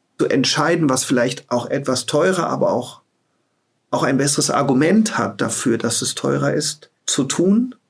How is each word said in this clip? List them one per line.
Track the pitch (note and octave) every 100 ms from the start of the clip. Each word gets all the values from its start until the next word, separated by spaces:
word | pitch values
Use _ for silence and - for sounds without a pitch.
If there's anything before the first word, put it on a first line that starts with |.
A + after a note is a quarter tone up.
| _ -
zu | D3+
entscheiden, | C3+ B2 - D3+ F3 D3+
was | B2+
vielleicht | - B2 C3+ C#3 -
auch | A#2+ A#2+
etwas | C#3 C#3 B2+ -
teurer, | D3 F3+ F#3 -
aber | C3 -
auch, | A2+ B2 - _ _ _ _ _ _ _ _ _
auch | C3
ein | C#3 C3+
besseres | C#3+ D3+ C#3+
Argument | A#2+ C#3+ C3 D#3 G#3+ G#3+ -
hat | A2+ -
dafür, | A#2 - - A2+
dass | - -
es | B2+
teurer | - C#3 C#3+ C#3
ist, | - D3+ - - _ -
zu | -
tun | C#3 - F3+ G#3+ B3+ - _